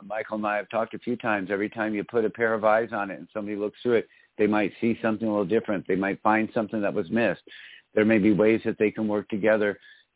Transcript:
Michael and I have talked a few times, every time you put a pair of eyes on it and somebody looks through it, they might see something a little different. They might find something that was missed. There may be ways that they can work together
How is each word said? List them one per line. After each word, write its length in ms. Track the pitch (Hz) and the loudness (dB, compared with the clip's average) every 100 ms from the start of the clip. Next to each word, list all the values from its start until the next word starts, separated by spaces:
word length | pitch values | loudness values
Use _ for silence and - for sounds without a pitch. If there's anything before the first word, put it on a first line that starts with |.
| 101 | -10
Michael 300 | 107 - 110 | -8 -6 -4
and 100 | 107 | -2
I 100 | 104 | -2
have 120 | 95 | -2
talked 260 | 110 113 | -4 -4
a 60 | 110 | -6
few 160 | - 123 | -6 -4
times, 340 | 120 104 92 | -2 -2 -2
every 180 | 98 107 | -2 -2
time 260 | 113 110 | -4 -4
you 100 | 104 | -4
put 200 | 90 117 | -2 0
a 60 | 107 | 0
pair 240 | 87 113 | 0 0
of 100 | 110 | 2
eyes 260 | 107 110 117 | 4 2 2
on 180 | 113 101 | -4 -6
it 80 | 76 | -8
and 100 | 85 | -12
somebody 240 | 110 104 104 | -10 -8 -4
looks 220 | 104 - | -6 -4
through 120 | 123 | 0
it, 140 | 113 - _ _ - | 2 0 _ _ 0
they 80 | 107 | 2
might 260 | 107 95 - | 2 0 0
see 180 | 117 110 | -2 0
something 260 | 117 107 113 | 0 -2 0
a 40 | |
little 140 | 104 | 0
different. 420 | 90 110 110 98 - | 2 0 0 -4 -2
They 80 | |
might 260 | 92 98 98 | -2 0 0
find 260 | 107 110 107 | 2 2 0
something 280 | 120 107 110 | -2 -4 -2
that 120 | 98 | -2
was 180 | 85 - | -2 -2
missed. 320 | 113 110 82 - - - - _ | 0 0 -2 -8 -20 -20 -20 _
There 100 | 107 | 2
may 140 | 107 110 | 4 4
be 140 | 101 | 4
ways 280 | 98 107 113 | 4 4 2
that 140 | 113 95 | 0 0
they 120 | 107 | 0
can 160 | 113 107 | 0 -2
work 220 | 104 98 | -2 -4
together 500 | 104 107 110 104 95 - - _ | -2 2 2 0 -4 -10 -20 _